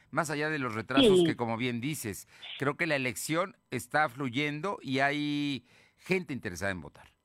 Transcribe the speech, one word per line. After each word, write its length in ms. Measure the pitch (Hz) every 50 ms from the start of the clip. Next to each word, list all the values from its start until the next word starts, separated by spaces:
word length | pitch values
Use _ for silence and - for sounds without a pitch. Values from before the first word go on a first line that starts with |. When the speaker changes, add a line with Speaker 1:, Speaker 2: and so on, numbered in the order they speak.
| _ _
Speaker 1:
más 180 | - 151 170 139
allá 200 | 156 147 151 156
de 100 | 156 147
los 160 | 131 123 104
retrasos 440 | 113 - - 127 269 262 214 190 180
Speaker 2:
Sí. 60 | 175
Speaker 1:
que, 100 | 156 113
como 220 | - 120 113 113 110
bien 240 | 123 127 120 117
dices, 480 | 113 151 156 - - 107 92 - - - - - - - - -
creo 200 | - 139 143 -
que 100 | 175 160
la 80 | 151
elección 640 | 135 131 127 113 - - - 156 165 190 190 - _ _ _
está 380 | 143 120 - - - 147 156 151
fluyendo 720 | 113 135 143 127 113 135 151 147 147 151 156 196 202 -
y 180 | - - 131 131
hay 680 | 139 143 147 147 147 147 147 147 143 143 139 120 - _ _ - - _ _ _
gente 340 | - - 185 190 175 -
interesada 400 | 139 110 - 107 87 87 98 98
en 80 | 92 90
votar. 280 | 73 73 - - - - _ _ _